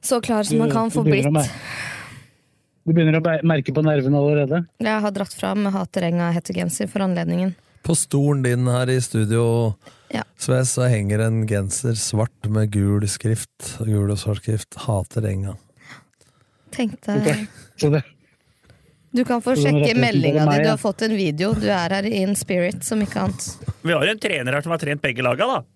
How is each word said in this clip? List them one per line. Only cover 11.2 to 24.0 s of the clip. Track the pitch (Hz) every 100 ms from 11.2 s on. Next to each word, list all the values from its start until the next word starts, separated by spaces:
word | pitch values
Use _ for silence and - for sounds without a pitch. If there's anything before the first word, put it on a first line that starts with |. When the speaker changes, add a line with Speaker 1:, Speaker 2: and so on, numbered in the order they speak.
Speaker 3:
en | 113 113 107
genser | 101 98 - 120 110
svart | - 107 113 _ 107
med | 107 107
gul | 101 98 101 104
skrift, | - 107 110 - _ - -
gul | 110 104 101
og | 104
svart | - 101
skrift, | - 110 - - -
Hater | 104 90 - 107
Enga. | 98 98 95 _ _ - - _ _ _ _ _ _ _
Speaker 1:
Tenkte | - 233 - - 208
Speaker 2:
Ok, | 214 220 214 - - _
så | 151
det | 151 - _ _ _ _ _ _ _ _ _ _
Speaker 1:
Du | 240 247
kan | 240
få | 247 254
Speaker 2:
så |
den | 143 147
Speaker 1:
sjekke | 147
Speaker 2:
representerer | 233
Speaker 1:
meldinga | - 175 - 147 151
Speaker 2:
meg, | 143
Speaker 1:
di. |
Du | 185
Speaker 2:
ja. |
Speaker 1:
har | 220
fått | 220 190
en | 220 220
video. | 185 151 190
Du | 220 208
er | 196 170
her | 196 202
in | 220 190 202
spirit, | - 180 175 180
som | - 220
ikke | 202 -
annet. | 190 185 - - - -
Speaker 4:
Vi | 156
har | 165